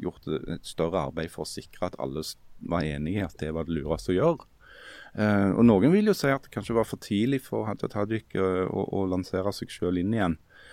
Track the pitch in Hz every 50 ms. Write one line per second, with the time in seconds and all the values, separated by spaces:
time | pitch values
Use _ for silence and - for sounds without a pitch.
0 | - 87 - - - - 78 - - - 87 - - - - - 82 82 90 90
1 | 73 65 - 80 80 85 - - 78 - - - - - - - 90 87 - -
2 | - 67 67 78 78 - - - - - - - - - 85 85 78 78 71 71
3 | 76 80 98 107 92 85 - - - 78 78 82 80 82 82 76 69 76 82 -
4 | - - 90 92 139 165 165 - - - _ - - - - - - - - -
5 | - - - - 107 107 104 101 98 95 92 107 117 117 107 95 98 143 185 208
6 | 214 214 190 - - 139 135 135 - - - 113 98 - 117 113 110 - - -
7 | - - 104 101 113 131 139 131 - - 120 113 107 110 101 - - - - 107
8 | 104 104 110 110 - _ - 95 95 92 92 92 92 - - 98 - - - 98
9 | 98 92 90 92 92 - - 92 95 101 95 - - - - - 87 90 90 87
10 | 90 101 113 110 98 85 80 - _ _ - - - -